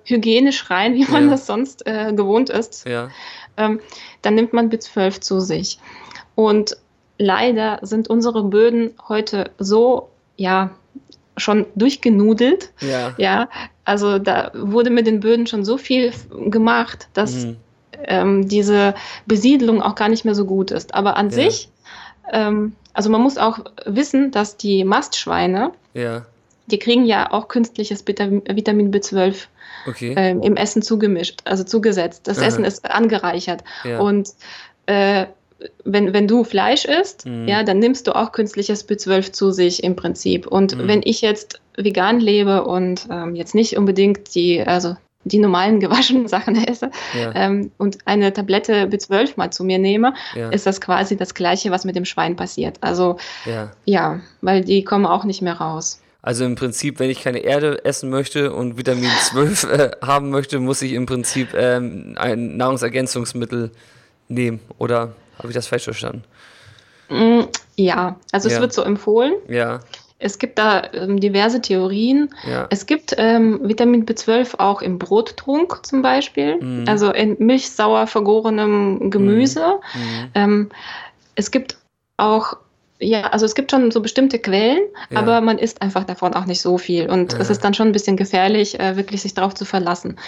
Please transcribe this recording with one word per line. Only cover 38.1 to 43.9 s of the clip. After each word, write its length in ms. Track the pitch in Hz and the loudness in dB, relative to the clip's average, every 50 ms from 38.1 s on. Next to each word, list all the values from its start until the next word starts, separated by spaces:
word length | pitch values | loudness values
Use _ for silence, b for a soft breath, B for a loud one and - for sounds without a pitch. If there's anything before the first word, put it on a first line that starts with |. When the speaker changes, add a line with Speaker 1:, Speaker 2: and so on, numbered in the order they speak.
| - | 0
Speaker 1:
auch 160 | - 226 226 | 0 -2 -2
künstliches 520 | - - 214 208 - 202 202 - 208 202 - | -2 -2 -2 -2 -2 -4 -4 -2 -4 -4 -4
B 120 | - 208 202 | -6 -6 -4
zwölf 340 | - 190 190 190 190 190 | 0 0 2 2 0 0
zu 180 | - - 196 196 | -2 0 0 2
sich 320 | 185 190 180 175 175 - - | 2 4 2 2 2 0 -2
im 120 | 185 180 | -2 -2
Prinzip. 500 | 180 - 170 175 - - 190 185 175 - | -2 -2 -6 -6 -4 -2 -2 -2 -2 -2
Und 300 | - - 196 196 190 196 | 0 2 2 2 2 0
Speaker 2:
Mhm. 120 | 123 123 190 | 0 0 2
Speaker 1:
wenn 140 | 208 208 - | 2 2 2
ich 180 | - 226 - | 2 0 2
jetzt 400 | - 214 208 208 - - - - _ _ _ | 2 0 0 0 -4 -14 -18 -20 _ _ _
vegan 440 | - 196 208 190 180 185 202 226 240 | -2 -2 0 0 2 2 2 2 2
lebe 440 | 226 208 208 208 202 202 196 196 - | 2 4 4 4 4 4 2 2 2
und, 420 | - 180 180 185 185 180 180 - - | 0 -2 -2 0 -2 -2 -4 -6 -10
ähm, 240 | 170 175 170 170 175 | -10 -8 -8 -8 -8
jetzt 200 | 170 170 - - | -8 -6 -2 0
nicht 200 | 208 226 220 - - | 2 2 2 2 0
unbedingt 580 | 202 196 | 2 2